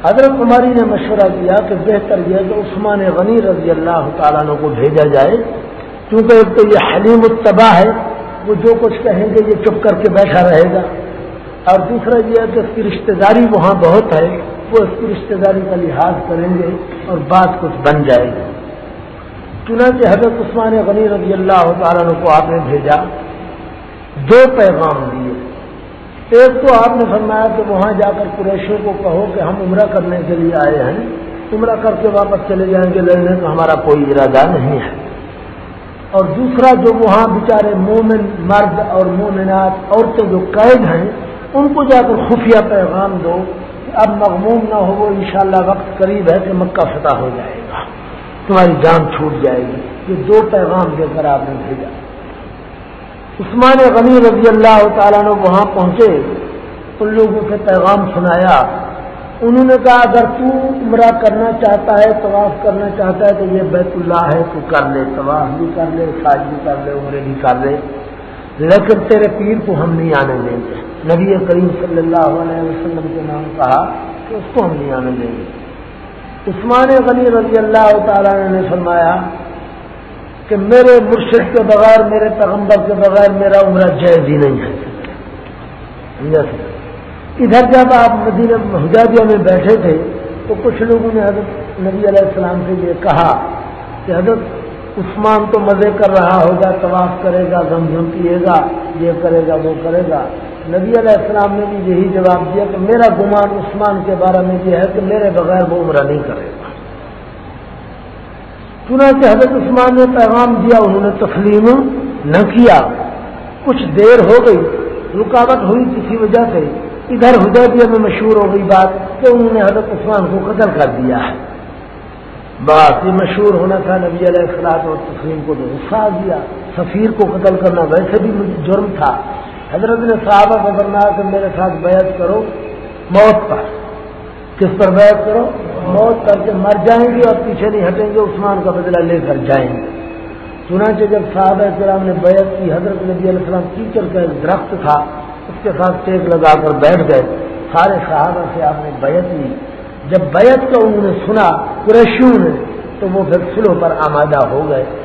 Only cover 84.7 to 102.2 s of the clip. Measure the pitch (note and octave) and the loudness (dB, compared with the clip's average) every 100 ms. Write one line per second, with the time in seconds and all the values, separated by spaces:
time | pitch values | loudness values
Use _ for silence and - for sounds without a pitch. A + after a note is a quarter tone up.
84.7 | - - - - - - - - - - | -10 -12 -14 -14 -14 -16 -18 -18 -18 -18
85.7 | - - - - - C#3 D#3 C#3 G2+ - | -18 -18 -18 -18 -12 -2 -2 -2 -6 -12
86.7 | - - - - - - - A#3+ A3+ B3+ | -14 -16 -16 -18 -18 -16 -2 4 4 6
87.7 | B3+ B3 B3 A#3 A3 G#3 F#3 A3+ A3+ G3+ | 6 6 6 4 2 -2 0 2 0 0
88.7 | F#3+ D3+ A3 A3+ A3+ A3 G#3 F#3 F3+ E3 | -4 0 4 4 4 4 2 2 2 2
89.7 | A3 F3 D#3+ - - - - - G#3 A#3+ | 2 2 -2 -4 -10 -12 -12 -8 -4 -2
90.7 | - A3+ A#3 A3+ A3 G3+ G3+ F#3+ E3+ D3+ | -2 0 0 0 0 -2 -2 -6 -10 -12
91.7 | - F#3 G3 G#3 G3 F#3+ F#3 F3+ F3+ F3+ | -6 -6 -2 2 2 2 0 -4 -4 -4
92.7 | F#3 F3 E3+ G3 D#3 E3 B2 - - - | -4 -4 -4 0 2 2 0 -4 -10 -12
93.7 | - - - - F3 F#3 A3+ - - - | -14 -16 -14 -6 -2 0 -2 -4 -12 -14
94.7 | - - - F#3 G3+ G#3+ G#3+ G#3+ G#3+ G3 | -14 -14 -10 -8 -2 0 2 2 0 0
95.7 | G3 G#3 G#3 G3+ F#3+ F3+ F#3 E3+ F3+ F#3+ | 2 0 2 2 2 2 2 2 2 0
96.7 | F#3 F3 F#3 F3+ - F#3 F3+ F3+ F3 D#3 | 0 -2 -2 -2 -2 -2 0 0 -2 -2
97.7 | E3 E3 D#3+ E3 F3 F3 F3 F3+ E3 - | -2 -2 -2 -4 -2 -2 0 2 0 0
98.7 | - - E3 E3+ E3+ E3+ E3 D#3+ D#3 D#3 | -6 -10 -4 -2 -2 0 0 0 -2 -2
99.7 | D3+ E3 E3+ F3+ D3+ B2+ - - - - | -4 -2 -2 -2 -4 -4 -10 -14 -14 -6
100.7 | F3+ F#3+ A#3 A3+ G#3 - G#3 G3+ G3+ G3+ | -4 0 2 4 2 2 0 0 -2 -4
101.7 | G3+ F#3 F3+ F#3+ F#3 | -4 -2 0 0 2